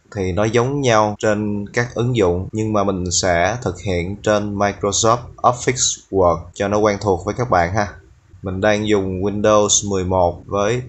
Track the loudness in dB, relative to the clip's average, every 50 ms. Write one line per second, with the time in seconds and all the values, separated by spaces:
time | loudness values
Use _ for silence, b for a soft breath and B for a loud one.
0 | _ -10 -6 -4 -2 -2 0 0 0 2 2 2 2 0 0 0 2 4 4 4
1 | 4 2 0 0 0 0 0 0 0 -2 -4 -4 -6 -6 -4 -4 -4 -2 -2 -2
2 | -2 0 2 2 2 2 2 0 -4 -4 -4 -4 -2 0 0 0 0 0 -2 -2
3 | -2 -2 -2 0 0 2 2 2 2 0 -2 -2 -4 -6 -6 -6 -4 -4 -2 -2
4 | -2 -4 -6 -4 0 0 0 2 0 -2 -2 0 0 0 0 -2 -2 -2 0 0
5 | 2 2 2 0 -2 -8 -6 0 2 2 2 0 -2 -2 -2 0 -2 -2 -4 -6
6 | -8 -4 0 2 4 4 2 0 -4 -8 -6 -4 -2 0 0 2 2 2 0 0
7 | 0 0 0 0 -2 -4 -4 -4 -2 0 2 2 2 2 0 -2 -4 -4 -6 -14
8 | -20 _ _ _ _ _ -18 -12 -10 -8 -4 0 0 2 2 2 0 2 2 0
9 | 0 0 -4 -4 -4 -4 -2 0 2 4 4 4 4 4 2 0 0 0 -2 -2
10 | -2 0 2 2 2 2 0 -4 -8 -6 -4 -2 0 0 -2 -4 -6